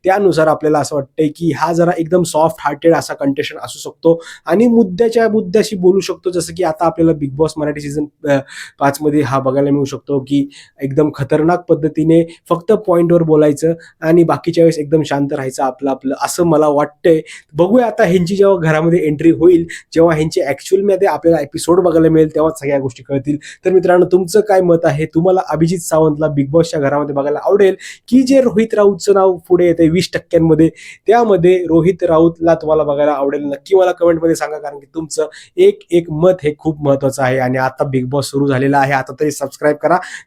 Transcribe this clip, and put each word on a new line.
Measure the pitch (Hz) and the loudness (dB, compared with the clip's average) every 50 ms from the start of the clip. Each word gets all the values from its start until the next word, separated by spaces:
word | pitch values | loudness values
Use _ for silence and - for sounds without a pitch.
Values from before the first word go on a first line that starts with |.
| _ | _
त्यानुसार | 185 190 208 202 185 147 160 160 | 0 0 2 2 2 2 2 2
आपल्याला | 156 147 147 156 151 151 151 | 0 0 0 0 0 0 0
असं | 139 - 156 | -2 -2 -4
वाटतंय | 143 135 _ _ - 160 | -6 -6 _ _ -2 -2
की | 147 - - 170 165 | -2 -2 -2 -4 -4
हा | 139 - 160 165 170 | -2 -2 -2 -2 0
जरा | 165 170 170 180 | 2 2 0 0
एकदम | 165 165 156 180 180 175 | -2 -4 -2 0 0 0
सॉफ्ट | 165 - 151 160 160 160 - | 0 0 0 0 0 0 -2
हार्टेड | - 143 147 143 - 165 165 | -6 -6 -6 0 0 2 2
असा | 143 131 - 151 | 2 -2 -6 -8
कंटेस्टंट | - 147 139 139 151 143 - 117 120 123 | -4 -4 -4 -2 -4 -6 -8 -10 -14 -14
असू | 123 - 143 | -14 -14 -14
शकतो | - 151 - _ - 165 165 165 - - - - _ | -14 -16 -16 _ 0 0 0 0 -4 -18 -20 -14 _
आणि | - 170 202 240 | -2 0 2 2
मुद्द्याच्या | 247 226 233 226 185 180 175 233 226 226 233 226 220 | 4 4 2 2 2 0 -2 -2 0 2 0 0 2
मुद्द्याशी | 208 220 196 180 175 214 196 - 220 | 0 -2 -4 0 0 -2 0 0 -4
बोलू | 185 175 180 190 196 | 0 2 2 2 2
शकतो, | 175 - 175 175 _ 185 | -2 -4 -10 -6 _ -4
जसं | 175 175 160 - 165 | -4 -4 -6 -6 -6
की | 170 180 | -4 -4
आता | 160 160 - 175 | -4 -2 -2 -4
आपल्याला | 165 165 170 165 165 165 | -4 0 0 0 0 0
बिग | 147 143 139 131 | -2 -6 -8 -4
बॉस | 143 160 151 - | -4 -4 -4 -2
मराठी | 156 151 151 143 147 | -6 -6 -6 -6 -8
सीझन, | 147 143 139 151 147 139 _ _ - 147 | -10 -8 -6 -8 -8 -8 _ _ -2 -2
अ, | 139 135 135 - - - - - _ _ | -2 -2 -2 -6 -18 -20 -20 -20 _ _
पाच | 139 139 139 - | -2 -2 -2 -2
मध्ये | 151 151 143 151 | -4 -2 0 0
हा | 143 117 135 135 | -2 0 -2 -2
बघायला | 131 135 127 139 143 143 | -2 -2 -2 0 0 0
मिळू | 139 143 139 | 0 0 -2
शकतो | 135 143 127 _ - 143 139 | -4 -6 -12 _ -4 -4 -4
की | 127 120 143 143 139 139 - - - _ _ _ | -4 -2 -2 -2 -2 -4 -8 -20 -20 _ _ _
एकदम | - 151 135 151 151 147 143 | -8 -4 0 0 0 0 -2
खतरनाक | - 139 120 156 156 151 165 180 175 | -6 -6 -2 -2 0 0 0 0 -2
पद्धतीने | 175 - 165 147 147 156 151 160 151 160 165 170 165 165 - _ _ - | 0 -2 -2 0 0 -4 -4 -2 0 2 2 2 2 0 -8 _ _ -6
फक्त | 175 170 - - | -6 -4 0 -2
पॉइंटवर | 220 214 - - 175 170 170 165 175 170 165 | -2 -2 0 0 0 2 2 2 2 2 2
बोलायचं | 156 156 151 151 151 147 147 160 160 165 165 - - _ _ | 2 2 4 4 2 0 0 -2 -2 -2 -4 -10 -20 _ _
आणि | 165 160 165 175 170 | 0 2 4 4 4
बाकीच्या | 160 143 139 - 170 165 170 165 | 2 0 -4 -4 -4 0 2 2
वेळेस | 165 151 | 2 2
एकदम | 147 151 143 160 156 147 | 0 -4 -2 -2 -2 0
शांत | - 143 143 143 139 151 | -2 -2 -4 -2 -4 -4
राहायचं | 139 131 131 131 - 139 | -6 -6 -8 -6 -4 -4
आपलं | 131 131 _ 139 139 | -4 -4 _ -6 -6
आपलं, | 135 131 - 131 - - | -6 -4 -6 -8 -6 -6
असं | 143 135 - - 175 | -6 -6 -2 -2 0
मला | 170 160 147 151 | 2 2 2 2
वाटतंय. | 151 143 143 147 147 _ _ - 180 165 160 - - - - _ _ - | 2 2 0 -2 -4 _ _ 2 2 2 2 0 -8 -20 -20 _ _ -2
बघूया | 147 175 190 220 254 240 | -2 0 2 4 2 2
आता | 220 214 - 220 | 0 0 0 0
ह्यांची | 170 175 190 175 160 202 | 2 2 0 0 0 2
जेव्हा | 190 196 196 196 180 160 160 | 2 4 4 4 2 0 0
घरामध्ये | 156 156 160 170 165 175 151 | 0 0 2 2 0 2 0
एंट्री | 156 151 143 165 165 | -2 -2 2 2 2
होईल, | 165 135 156 180 180 165 170 165 - - - _ - | 2 4 4 4 4 4 0 -4 -10 -18 -20 _ 0
जेव्हा | 160 165 170 160 | 2 2 2 2
ह्यांची | 151 156 160 - 185 | 0 -2 -2 -2 -4
actual | 165 175 175 - - - 190 196 196 202 190 | -2 -4 -4 -6 -2 -2 -2 0 2 0 0
मध्ये | 185 196 | 2 0
आपल्याला | 190 151 143 - 165 170 156 | -2 -2 0 2 2 2 2
एपिसोड | 143 - - - - - 175 185 | -2 -6 -8 -8 -2 0 2 2
बघायला | 180 180 160 165 160 160 | 2 2 2 4 2 4
मिळेल, | 160 160 156 156 156 | 4 4 2 2 2
तेव्हा | 156 156 160 156 - | 0 -2 -2 -2 -4
सगळ्या | 143 139 143 139 | -4 -2 -2 -2
गोष्टी | 135 131 - - 127 | -2 -4 -8 -10 -10
कळतील. | - 139 139 131 147 147 147 - - - _ _ | -6 -6 -4 -4 -4 -6 -6 -8 -16 -20 _ _
तर | 185 | 2
मित्रांनो, | 185 185 170 175 175 185 180 | 2 2 2 4 4 4 4
तुमचं | 175 185 180 190 170 - 214 | 2 2 0 0 2 0 0
काय | 208 - 196 190 | 2 2 2 2
मत | 185 175 170 165 170 | 4 2 2 2 2
आहे? | 160 139 147 160 | -2 -2 -2 -6
तुम्हाला | 156 _ 160 170 190 185 180 - - | -2 _ 0 0 2 0 0 -2 -4
अभिजित | 151 156 165 165 185 175 | -2 -2 0 -2 -2 -4
सावंतला | - - 165 156 160 156 151 147 156 | -4 -2 0 0 2 0 0 0 -4
बिग | 151 143 143 139 135 | -2 -2 -2 -4 0
बॉसच्या | 147 165 165 165 - 156 | 0 0 0 0 -2 -4
घरामध्ये | 139 139 143 147 147 143 143 | -2 -2 -2 -2 -4 -4 -4
बघायला | 139 139 147 151 143 - | -4 -4 -4 -4 -4 -2
आवडेल | 165 190 - 196 190 196 - - - - _ _ | 0 2 2 2 2 0 -2 -12 -20 -20 _ _
की | - 233 262 | 0 2 2
जे | 262 254 269 269 | 2 4 2 2
रोहित | 262 240 165 208 226 220 - | 2 2 0 0 -2 0 0
राऊतचं | 208 202 196 202 170 - - - | 2 2 2 2 0 -2 0 2
नाव | 196 190 190 185 170 _ | 2 2 2 0 -2 _
पुढे | _ 180 170 180 | _ 0 2 2
येतंय | 175 165 165 165 156 | 2 2 2 2 2
वीस | 160 185 170 - - | 2 0 -2 -2 -8
टक्क्यांमध्ये, | 165 - _ - 170 165 165 160 156 165 160 - - - - - _ _ | -10 -6 _ 0 0 2 2 4 4 2 0 0 -6 -20 -20 -20 _ _
त्यामध्ये | - 220 240 240 220 196 175 160 180 185 185 180 | 0 2 2 4 2 2 2 4 2 2 2 0
रोहित | 156 160 165 156 180 196 - 180 | 0 0 2 2 2 0 0 -2
राऊतला | 170 165 156 165 170 165 165 165 165 165 | 0 2 4 4 2 2 0 0 0 0
तुम्हाला | 160 156 151 156 156 151 | 0 0 0 0 0 0
बघायला | 147 143 143 147 151 | 0 0 0 0 0
आवडेल? | 147 139 139 139 143 147 147 | 0 0 -2 -2 -2 -4 -6
नक्की | 143 143 139 _ - 196 | -6 -8 -10 _ 2 2
मला | 190 185 180 | 4 4 2
कमेंटमध्ये | 180 - 175 175 165 156 160 165 160 | 0 0 0 0 0 2 0 -2 0
सांगा, | 151 156 147 151 | -2 -4 -8 -8
कारण | 147 143 143 143 143 | -10 -10 -12 -14 -14
की | 139 135 _ | -20 _ _
तुमचं | 160 160 151 - 156 151 151 - - - _ _ | -12 -10 -8 -6 -6 -6 -6 -8 -20 -20 _ _
एक | 175 185 202 202 208 - _ | 2 2 2 2 0 -8 _
एक | 170 175 170 170 | -2 -2 -2 -2
मत | 156 151 165 185 185 185 - | -4 0 2 2 2 2 -2
हे | 151 147 | -6 -6
खूप | 147 - 165 151 147 147 | _ -6 -6 -4 -2 0
महत्त्वाचं | 139 139 135 139 135 127 - 131 | 0 0 0 0 -4 -2 -2 -2
आहे. | 127 131 | -2 0
आणि | 131 127 127 127 | -2 -2 -2 -2
आता | 131 131 131 - - 147 | -2 -2 -4 -2 -4 -6
बिग | 139 131 131 127 | -2 -2 -4 -4
बॉस | 127 135 143 131 | -2 -4 -6 -6
सुरू | - - 139 143 | -4 -4 -2 -2
झालेला | 139 135 127 139 139 139 | 0 0 0 0 0 2
आहे, | 139 135 139 143 | 0 0 0 -2
आता | 131 131 - 139 _ | -4 -4 -6 -6 _
तरी | 151 151 | -4 -4
सबस्क्राईब | 147 - 143 139 - - 151 151 147 | -4 -6 -8 -10 -8 -2 -2 -2 -2
करा. | 147 - 151 170 180 - - - - - | 0 0 0 0 0 -2 -8 -18 -20 -16